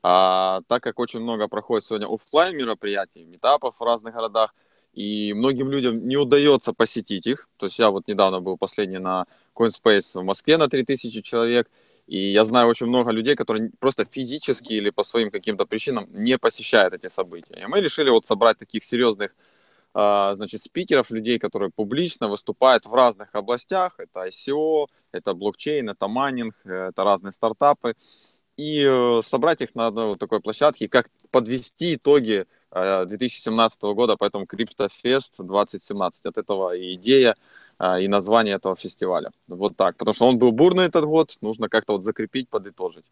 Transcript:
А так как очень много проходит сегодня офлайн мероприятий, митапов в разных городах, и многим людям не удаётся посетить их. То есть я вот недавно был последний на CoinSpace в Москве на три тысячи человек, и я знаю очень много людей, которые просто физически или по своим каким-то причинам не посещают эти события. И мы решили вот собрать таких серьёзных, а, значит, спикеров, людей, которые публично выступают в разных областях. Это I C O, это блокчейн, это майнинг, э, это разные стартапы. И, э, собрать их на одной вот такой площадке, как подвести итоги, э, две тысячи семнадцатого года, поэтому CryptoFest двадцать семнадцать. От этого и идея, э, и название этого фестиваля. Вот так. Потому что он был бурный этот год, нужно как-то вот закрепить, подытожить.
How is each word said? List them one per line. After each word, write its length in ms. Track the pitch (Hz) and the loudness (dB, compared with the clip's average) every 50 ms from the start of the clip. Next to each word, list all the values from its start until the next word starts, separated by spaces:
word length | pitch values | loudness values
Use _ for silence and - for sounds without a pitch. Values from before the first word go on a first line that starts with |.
А 600 | - 90 90 92 95 92 92 92 95 95 95 95 - | 4 4 4 6 6 4 4 2 0 0 -2 -4 -2
так 140 | _ 120 120 | _ -4 -2
как 160 | - 123 - | -2 -6 -6
очень 220 | - 120 - - 117 | -6 -6 -6 -6 -10
много 280 | 113 117 117 107 104 | -8 -6 -4 -4 -4
проходит 380 | 101 101 107 - - 120 107 - | -4 -4 -10 -6 -2 -4 -4 -2
сегодня 220 | - 113 104 104 - | -4 -6 -6 -4 -6
офлайн 460 | 110 110 - _ - 151 170 185 175 | -8 -10 -10 _ 2 2 2 2 0
мероприятий, 680 | 147 127 117 107 _ - 104 101 98 95 _ _ 87 82 | -6 -6 -6 -6 _ -6 -6 -6 -6 -6 _ _ -20 -20
митапов 500 | 80 90 87 - 123 143 147 - 123 - _ | -20 -14 _ 2 2 2 2 0 -6 -6 _
в 40 | 117 | -2
разных 320 | 117 117 110 107 113 110 | -2 -2 -2 -4 -12 -8
городах, 400 | 120 113 110 104 110 110 107 _ _ _ _ _ _ _ _ | -8 -8 -2 0 0 0 0 _ _ _ _ _ _ _ _
и 420 | _ - 104 104 107 104 104 104 104 | _ -10 -8 -6 -4 -4 -4 -4 -2
многим 340 | 107 117 135 139 123 139 135 | 0 0 0 0 -2 -4 -4
людям 380 | 139 139 123 123 113 113 98 | -4 -2 -2 -2 -4 -4 -4
не 100 | 123 131 | -2 -2
удаётся 560 | 143 143 123 139 143 143 147 139 120 - 120 104 | -2 2 4 4 6 6 6 4 4 2 -4 0
посетить 540 | - 113 - - 117 101 - 104 92 - | 0 0 0 0 -6 -6 -6 -8 -4 -2
их. 200 | 117 135 - - _ _ | -4 -4 -4 -8 _ _
То 100 | _ 101 | _ -8
есть 100 | 95 - | -8 0
я 140 | - 113 107 | 2 2 4
вот 160 | 98 98 - | 4 0 -4
недавно 340 | - 104 95 98 95 95 92 | -4 0 2 2 2 2 -2
был 160 | 87 95 92 | -4 -6 -4
последний 400 | - 98 95 - - 104 92 95 | -4 -6 -4 -2 -4 -4 -4 -4
на 300 | 92 92 92 92 92 90 _ _ _ _ _ _ | -6 -4 -2 -2 -2 -4 _ _ _ _ _ _
CoinSpace 640 | - 113 113 - - _ 113 104 101 - - - 95 | 0 0 0 0 2 _ 4 4 4 2 -2 -10 -6
в 40 | 90 | -4
Москве 340 | 95 95 - - - 156 | -4 -4 -2 2 2 4
на 100 | 160 151 | 4 4
три 160 | 131 - 135 120 | 2 0 -2 -2
тысячи 380 | - 139 127 - 120 110 110 | -2 -4 -4 -4 -10 -10 -10
человек, 480 | - - - 117 117 117 120 120 113 _ _ _ _ _ _ _ _ | -10 -4 -2 0 0 2 2 0 0 _ _ _ _ _ _ _ _
и 240 | - - 95 98 98 | -8 -6 -4 -4 2
я 120 | 98 104 110 | 4 4 4
знаю 260 | 110 120 123 117 117 | 6 6 4 6 6
очень 180 | 117 - 127 | 4 2 0
много 240 | 117 123 127 117 120 | 0 2 2 2 2
людей, 240 | 110 113 113 135 147 | 0 0 0 0 0
которые 340 | - - - 110 110 113 113 - _ | 0 0 -2 -2 -2 -2 -6 -6 _
просто 240 | - 135 135 - 104 | -2 0 0 0 -6
физически 720 | - - 135 131 120 135 151 - - 123 - - - 113 | -4 -4 -8 -8 -8 -8 -8 -4 -4 -4 -4 -4 -6 -6
или 160 | 107 101 104 | -2 -2 -2
по 140 | - - 101 | -2 -2 -6
своим 260 | - - 117 113 104 | -2 0 -2 -2 -2
каким-то 380 | - 98 - 110 104 95 98 | -4 -6 -6 -6 -4 -4 -4
причинам 400 | _ 110 110 - 147 131 113 98 _ | _ -4 -6 -4 -4 -6 -6 -8 _
не 300 | - 98 107 120 131 127 | -8 -4 0 0 0 2
посещают 560 | - - - - - - - 110 98 92 92 | 2 -2 -2 -2 -4 2 4 4 4 4 0
эти 100 | 87 - | -6 -14
события. 560 | 92 - - 95 87 85 85 - _ - - | -10 -6 -6 -6 -6 -8 -18 -18 _ -18 -14
И 60 | 92 | -10
мы 140 | 110 156 202 | -2 -2 0
решили 280 | 190 147 - - 151 135 | 0 0 -2 0 2 4
вот 160 | 120 110 - | 4 4 2
собрать 320 | - 117 98 117 113 107 | 0 0 4 4 4 4
таких 260 | _ 107 _ - 110 - | _ -6 _ -10 -10 -6
серьёзных, 520 | - 123 120 123 117 107 98 104 95 _ _ _ _ _ _ _ _ _ _ _ _ | -4 -2 0 2 0 0 -2 -8 -10 _ _ _ _ _ _ _ _ _ _ _ _
а, 440 | _ 104 104 104 101 101 98 98 101 | _ 2 2 4 4 4 2 0 -2
значит, 260 | 98 107 90 - - | -4 -8 -10 -10 -14
спикеров, 480 | - - _ 165 185 - 156 135 117 - | -14 -10 _ -8 -2 2 2 0 2 0
людей, 300 | 117 110 107 117 120 113 | -6 -6 -2 -2 -2 -2
которые 320 | - - - 104 101 90 | -4 -6 -4 -4 -6 -4
публично 560 | _ - 107 98 123 147 180 175 - - 120 | _ -6 -6 -4 -2 -4 -4 -4 -4 -6 -4
выступают 580 | 104 101 - - - - _ 127 131 127 110 - | -4 -4 -6 -6 -10 -2 _ 6 6 6 4 2
в 80 | 107 113 | 0 4
разных 360 | 127 127 120 107 95 104 _ - | 4 4 4 4 _ -14 _ -8
областях. 640 | 104 101 104 120 120 - - 185 190 185 175 _ | -8 -4 -4 -4 -6 -4 -4 -2 -2 -2 -4 _
Это 220 | - 95 _ _ 95 | -14 -20 _ _ -10
I 120 | 92 92 | -10 -10
C 200 | - - - 139 139 | -12 -10 -6 -4 -2
O, 340 | 151 156 160 160 151 147 _ _ _ _ _ | -2 0 0 0 -2 -2 _ _ _ _ _
это 220 | - 92 _ 101 92 | -14 -8 _ -6 -6
блокчейн, 560 | 87 98 104 98 _ - 147 151 147 123 104 | -4 -4 -6 -6 _ -6 -4 -4 -2 -4 -6
это 180 | 98 _ 98 | -6 _ -6
майнинг, 460 | 101 110 127 139 139 131 123 117 110 - _ _ | -4 -2 -2 -2 -2 -4 -6 -8 -8 -10 _ _
э, 260 | 95 92 92 92 92 | -10 -8 -8 -8 -8
это 140 | - - 98 | -4 -2 2
разные 280 | 104 101 90 95 98 | 2 2 0 -2 -14
стартапы. 640 | - - - 113 110 _ 143 143 147 _ - 120 110 _ _ _ _ _ _ _ _ _ _ _ _ | -8 -4 -4 -4 -2 _ 2 2 2 _ -2 -8 -8 _ _ _ _ _ _ _ _ _ _ _ _
И, 300 | - 147 151 151 147 143 | -10 -8 -4 -2 2 4
э, 340 | 135 131 127 120 120 120 117 110 | 4 4 4 4 4 2 2 0
собрать 380 | - - 123 135 165 165 - | 0 -2 0 2 0 0 0
их 120 | 131 - _ | -4 -10 _
на 140 | 117 113 | -4 -4
одной 220 | 113 104 117 113 107 | -2 -2 -2 -2 -2
вот 100 | 101 82 | -4 -6
такой 220 | - - 110 104 | -4 -4 -4 -4
площадке, 460 | - 107 107 - 147 151 143 - 110 | -4 -6 -2 2 2 2 2 0 -6
как 220 | 98 - 127 117 _ _ _ _ _ | 2 2 0 0 _ _ _ _ _
подвести 640 | - 131 117 110 127 127 127 - _ - 170 175 160 | 0 0 2 2 -6 -6 -8 -12 _ -6 -4 -4 -4
итоги, 500 | 127 _ 139 147 143 120 110 107 98 92 _ _ _ _ _ | 0 _ 4 4 4 4 2 -2 -2 -2 _ _ _ _ _
э, 340 | - 92 92 98 98 95 92 | -6 -4 0 0 0 0 -2
две 120 | 90 104 | -4 -4
тысячи 220 | 107 127 120 - - | -6 -6 -6 -6 -8
семнадцатого 560 | - 113 110 113 113 110 - - - 104 101 | -6 -4 2 2 2 2 0 -4 -4 -2 0
года, 200 | 104 123 110 104 | 2 2 2 2
поэтому 300 | - 101 101 - 101 98 | 0 0 -2 -2 -4 -8
CryptoFest 960 | - - 98 117 - - - 104 98 - - - 120 131 135 - - - - 95 | -8 -6 -6 -6 -8 -4 -6 -6 -6 -6 -6 -2 -2 -2 -2 -2 -6 -16 -16 -10
двадцать 380 | 90 95 101 104 - - 95 | -2 0 0 0 0 -4 -16
семнадцать. 460 | - - 101 101 95 87 - - _ | -12 -10 -6 -4 -4 -4 -4 -6 _
От 100 | - - | -8 -8
этого 380 | 110 101 - 104 95 95 90 90 | -8 -6 -4 -4 -2 -2 -4 -4
и 180 | 90 92 90 92 | -6 -8 -10 -12
идея, 420 | 90 92 117 135 135 123 117 104 _ _ _ _ - - _ _ _ | -6 2 4 6 6 6 4 2 _ _ _ _ -20 -20 _ _ _
э, 240 | - 92 92 92 95 | -2 0 0 0 0
и 40 | |
название 500 | 98 101 101 90 101 110 117 113 104 98 | 2 0 0 2 4 4 4 4 2 -2
этого 180 | 92 - 95 92 | -2 -2 -4 -4
фестиваля. 560 | - - 95 - - 87 92 90 82 - - _ _ _ | -4 -8 -14 -8 -6 -4 -2 -2 -4 -4 -8 _ _ _
Вот 280 | _ 87 90 98 101 - | _ -8 -4 -4 -4 0
так. 220 | - 95 90 85 | 0 -2 -2 0
Потому 160 | _ - 110 104 | _ -4 -4 0
что 140 | - 120 | 4 4
он 100 | 127 127 | 4 4
был 140 | 113 127 123 | 4 4 2
бурный 340 | 110 117 160 180 180 185 185 | 4 6 4 4 6 4 0
этот 200 | 165 - 170 151 | 2 2 0 0
год, 300 | 151 156 160 156 - - _ | 2 2 2 0 0 -4 _
нужно 260 | - 107 110 113 113 | -8 -8 -6 -6 -6
как-то 260 | - - 110 - - 107 | 0 0 0 0 0 -4
вот 100 | 98 92 | -2 -2
закрепить, 440 | 110 104 - 110 101 - 131 127 | -6 -6 -6 -8 -6 -6 -8 -8
подытожить. 580 | _ - 107 95 101 _ - 92 87 80 82 _ _ | _ -8 -8 -8 -8 _ -8 -8 -8 -8 -12 _ _